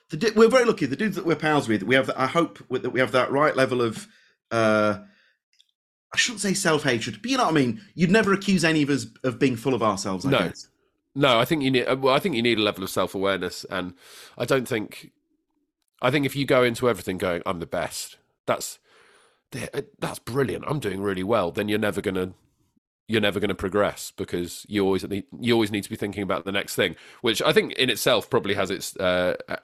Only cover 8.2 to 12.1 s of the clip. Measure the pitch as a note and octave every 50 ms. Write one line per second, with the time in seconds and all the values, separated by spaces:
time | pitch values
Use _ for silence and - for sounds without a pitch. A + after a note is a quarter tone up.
8.2 | G#3+ G3 G3 F#3+ - G3+ F#3+ E3+ D#3 D#3+ D#3+ D#3 C#3+ C3+ C#3+ B2+ A#2 A2+ - -
9.2 | - C3 A#2+ A2+ D3 C3 A#2+ A2+ - C#3 B2+ G#2+ A2+ G#2+ G2 F#2+ - G#2 F#2+ F2+
10.2 | - C3+ C3+ A#2 F#2 - - - - _ _ _ _ _ _ _ _ _ - C#3
11.2 | C#3+ C#3 A#2+ A2+ B2+ - E3+ D3+ C3+ C3+ C3 B2 - - C3 C3+ C3+ C3